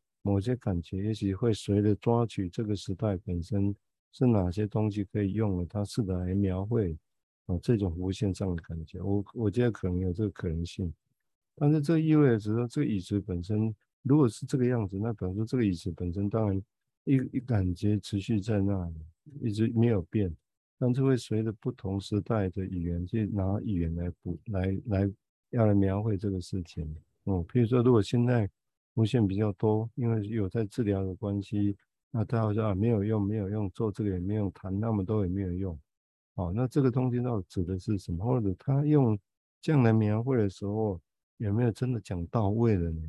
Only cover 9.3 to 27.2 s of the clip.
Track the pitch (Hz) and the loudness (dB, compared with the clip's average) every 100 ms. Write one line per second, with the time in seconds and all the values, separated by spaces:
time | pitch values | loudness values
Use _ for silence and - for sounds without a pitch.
9.3 | 120 107 98 123 - 92 90 92 85 107 | -4 -2 2 0 0 -2 -2 -2 -2 -4
10.3 | - 90 80 85 - 90 - _ _ _ | -4 -4 -4 -6 -6 -8 -8 _ _ _
11.3 | _ _ - 147 156 143 160 156 151 143 | _ _ -2 2 2 2 2 4 6 6
12.3 | 113 104 113 120 151 143 104 87 101 92 | 4 0 -2 -2 -2 0 -2 -2 -2 -2
13.3 | 87 87 107 110 107 _ _ 139 147 123 | -4 -2 0 -2 -4 _ _ 2 4 4
14.3 | - 127 131 123 123 98 98 113 110 92 | 0 -4 0 2 0 -2 -4 -4 -4 -4
15.3 | 98 110 127 107 85 95 80 90 92 101 | -4 -2 0 2 0 -4 -6 -4 -2 -2
16.3 | 110 107 95 - _ _ _ - 135 123 | 0 0 -2 -4 _ _ _ 0 2 0
17.3 | - - 110 92 87 104 104 - 101 95 | -4 0 0 0 0 0 0 -2 -4 -2
18.3 | 110 104 104 98 98 85 80 80 _ - | -2 0 0 0 -2 -4 -8 -14 _ -20
19.3 | 143 113 104 113 117 120 104 82 110 95 | -8 -4 0 0 4 4 2 0 0 -2
20.3 | 82 _ _ _ - 127 123 135 127 - | -4 _ _ _ -2 0 2 2 2 0
21.3 | 107 110 104 127 - 95 98 - 104 - | -2 -2 -4 -8 -6 -4 -4 -2 -2 0
22.3 | 113 95 95 95 92 85 87 90 113 104 | 0 0 -2 -6 -4 -2 -4 -2 -2 -2
23.3 | 101 95 104 - 90 82 85 87 85 92 | -2 -2 -2 -2 -2 -2 -2 -6 -8 -8
24.3 | 85 - 98 95 98 - 95 98 101 _ | -8 -6 -2 -2 -2 -2 0 0 -4 _
25.3 | _ _ 120 107 101 98 98 113 98 101 | _ _ 2 4 4 4 2 -2 -2 -2
26.3 | 95 - 98 85 - 78 80 - _ | -4 -4 -8 -8 -8 -8 -10 -16 _